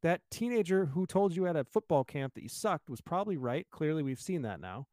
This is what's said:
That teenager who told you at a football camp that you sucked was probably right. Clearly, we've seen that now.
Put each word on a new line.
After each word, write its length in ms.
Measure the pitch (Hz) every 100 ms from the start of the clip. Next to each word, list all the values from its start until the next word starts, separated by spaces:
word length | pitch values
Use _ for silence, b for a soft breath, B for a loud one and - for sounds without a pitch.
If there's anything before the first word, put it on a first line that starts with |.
That 200 | 165 175 _
teenager 560 | - 240 240 175 190 175
who 200 | 147 185
told 300 | 185 202 170
you 100 | 180
at 100 | 160
a 80 |
football 400 | 127 220 - 151
camp 300 | 131 147 135
that 80 | -
you 40 | -
sucked 400 | - 220 165 -
was 100 | 123
probably 340 | - 175 208 175
right. 300 | 123 135 -
Clearly, 320 | - 151 156
we've 160 | 139 127
seen 220 | - 180
that 180 | 117 90
now. 280 | 90 98 139